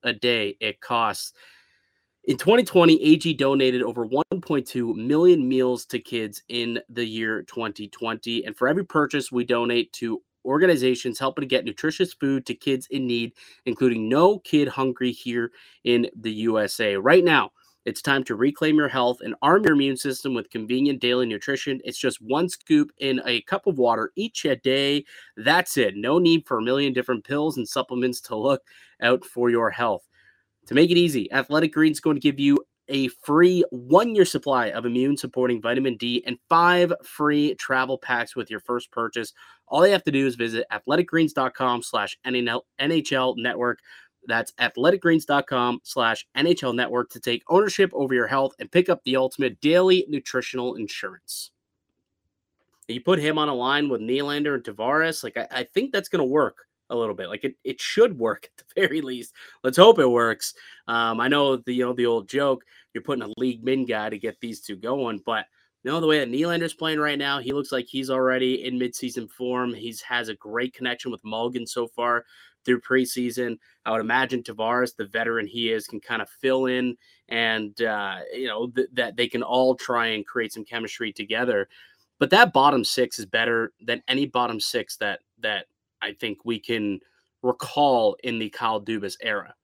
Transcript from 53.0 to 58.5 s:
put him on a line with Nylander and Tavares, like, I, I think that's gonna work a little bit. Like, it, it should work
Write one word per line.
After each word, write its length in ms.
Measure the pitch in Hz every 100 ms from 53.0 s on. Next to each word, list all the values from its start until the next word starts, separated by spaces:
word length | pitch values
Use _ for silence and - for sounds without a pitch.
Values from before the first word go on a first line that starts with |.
put 180 | 147 185
him 180 | 147 156
on 120 | 151
a 40 |
line 360 | 131 123 143 147
with 100 | 120
Nylander 560 | 110 127 143 143 147 135
and 80 |
Tavares, 640 | 117 101 113 151 160 160 117
like, 100 | 117
I, 120 | -
I 120 | 127 127
think 180 | - 262
that's 160 | 254 -
gonna 160 | 180
work 440 | 135 147 120 - _ _ _
a 60 | 120
little 200 | 113 98
bit. 140 | 90
Like, 140 | 107
it, 120 | 135 -
it 180 | - 127
should 380 | - - 233 156
work 300 | 113 101 -